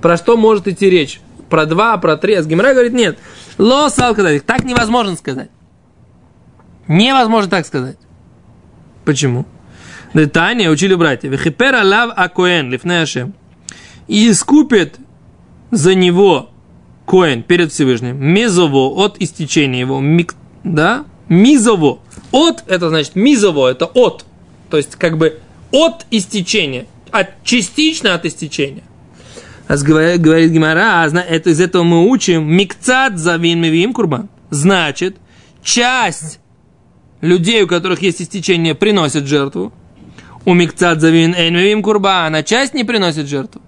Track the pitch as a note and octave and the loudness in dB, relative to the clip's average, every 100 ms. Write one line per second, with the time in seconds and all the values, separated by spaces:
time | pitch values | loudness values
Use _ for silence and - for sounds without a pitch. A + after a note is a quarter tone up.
0 | F3 E3+ - A#3 A3 G#3+ F#3+ F3 G3 F3+ | 0 0 2 2 4 2 -2 0 2 2
1 | C#3+ - - - - D#3+ D#3 E3 A3+ A3 | 0 -8 -20 -20 -4 -2 0 0 0 0
2 | F3 D#3 - G3+ D#3 D#3+ A#3+ C4 A#3+ B3 | 0 -2 0 -2 0 0 2 2 2 0
3 | G#3+ - - - - - G#3+ C4+ D4 C#4 | -2 -4 -16 -20 -20 0 2 2 0 0
4 | B3 G#3+ F#3 D3 - B3 C4 A#3+ A3+ A#3+ | -2 0 0 0 -2 -4 -2 -2 0 0
5 | G#3 F3 - C3 - _ _ _ _ _ | -2 -6 -8 -10 -10 _ _ _ _ _
6 | _ _ _ _ _ _ - - - D#3+ | _ _ _ _ _ _ -20 -20 -4 0
7 | A#3+ C4+ A3+ A3+ G3+ F#3+ D3+ C#3+ B2+ - | 2 2 2 0 0 -4 -4 -8 -8 -12
8 | _ - _ _ _ - _ - - - | _ -20 _ _ _ -20 _ -20 -20 -10
9 | - C#3 C#3 B2 - - - - - - | -4 -2 -2 -4 -8 -16 -20 -20 -20 -20
10 | - D#3+ D3+ E3 F3 A#3+ F#3 D3+ F#3+ F#3 | -4 0 0 2 0 0 0 2 2 2
11 | D#3+ B2+ C#3+ C3+ E3+ C#3+ B3+ B3+ G3 G#3 | 2 -2 -4 -4 -4 -2 0 2 2 2
12 | A#3 A3+ F3+ - F3+ F3 C3 B2+ F3 F3 | 0 -2 -4 0 0 0 -2 -6 -4 -2
13 | D#3+ B2+ B2 G3 _ _ - - - - | -2 -4 -8 -12 _ _ -20 -20 -20 -20
14 | - G#3 A3+ F#3+ - D4 C#4+ A3 D#3 - | -4 2 2 2 2 2 4 2 0 -8
15 | - _ - _ - - - A3+ D#3 F#3+ | -20 _ -20 _ -20 -20 -6 0 2 4
16 | F3+ F3 G3 D3 - _ _ - _ - | 2 4 4 2 -4 _ _ -20 _ -20
17 | - G3 F3 B2 - F3 E3 - C#3 A#2+ | 0 2 2 0 0 0 0 0 0 0
18 | B2 C3 C#3 F#3 A#3+ F3 E3 C#3 C3 D#3+ | -4 -4 0 2 2 2 2 2 0 0
19 | G3+ - F#3 - D#3 - C#3 B2+ B2+ C3+ | -4 -2 -10 -8 -4 -2 0 -2 -4 -4
20 | C#3 E3 F3 - - - - D#3 E3 B3+ | 0 0 0 -8 -20 -14 -4 0 0 -2
21 | D4 - - E3 A3+ D4 A3 G#3 D3 A2+ | -8 -20 0 4 6 4 4 2 0 -2
22 | - - - B3+ E4 E4 - F#3 E3+ D#3+ | -12 -20 -2 0 2 -2 -4 -4 -2 -2
23 | C#3+ F#3 A#3 C#4+ G3+ D3+ C3 B2+ E3 - | -4 0 2 2 2 2 0 0 -2 2
24 | A3+ - - _ - - - D#3 C#3 - | 0 0 -20 _ -20 -20 -4 -4 -4 -4
25 | E3+ D#3+ D#3+ D#3 - - - C4+ E4 E4 | -4 0 -2 -2 -20 -20 -2 0 2 -2
26 | - A3+ - G#3+ F3 A3 D#3 B2+ - - | -4 -4 -2 -6 -4 -2 -2 -6 -12 -20
27 | - - F#3+ - - A#3+ G#3 - D#4 D#4+ | -6 -4 -4 -8 -2 -2 -2 0 0 0
28 | G#3+ F3 E3 - D#3 - C#3 C3+ - - | -2 -2 -4 -8 -12 -6 -6 -8 -20 -20
29 | - - - - - - - C#3+ C#3+ D#3 | -20 -20 -20 -20 -20 -20 -4 -2 2 2
30 | E3 F3 D#3+ D#3+ E3 D#3+ D#3 D#3+ A3 F3 | 2 2 2 4 4 2 0 0 2 2
31 | D#3+ E3 F3 E3 F3+ D#3 F3+ F3+ E3+ E3+ | 0 -2 -2 -2 0 0 0 2 2 4
32 | F3+ B3+ - E3 D3+ E3+ G3 - - C4 | 4 2 0 -2 2 0 0 -4 -2 0
33 | C4+ F#3 D#3+ E3 E3+ E3+ E3 D#3+ G3 B3+ | 0 -2 -4 0 0 0 0 0 -2 -2
34 | G3 C3 G2+ _ - D3 D#3+ F#3+ D#3 - | -4 -4 -8 _ -8 -2 2 2 0 -4
35 | F3+ G3 _ _ _ _ - - A#3+ B3+ | -8 -8 _ _ _ _ -4 -2 0 0
36 | G#3+ D#3+ D#3 - _ _ _ _ _ _ | -4 -6 -14 -18 _ _ _ _ _ _
37 | _ _ E3 F3+ E3+ A3+ F#3 F3 F3+ F3 | _ _ 0 0 2 -2 0 -2 -4 -4
38 | F#3 E3 F3 G3+ E3 F3 E3 D#3+ G#3 G3+ | -4 -4 -10 -10 -2 -2 0 0 0 0
39 | D#3 D#3 C#3 D3 C#3 - G3 - - - | 0 -4 -2 -2 -2 -6 -10 -12 -20 -20
40 | - - - - - F3 E3+ - F3 D#3+ | -20 -20 -20 -8 0 2 2 0 0 2
41 | D#3+ E3 E3 F3+ E3+ F3 F#3+ G#3+ G3+ G#3 | 4 4 2 0 -2 0 0 0 0 0
42 | G3 F#3 D#3+ D#3 D#3 A#3 C4+ C#4+ A3+ A#3 | 0 0 -2 -4 -2 -2 -2 -4 -4 -2
43 | F#3 D#3 C#3+ C#3+ B2 - | -2 -2 -6 -6 -8 -14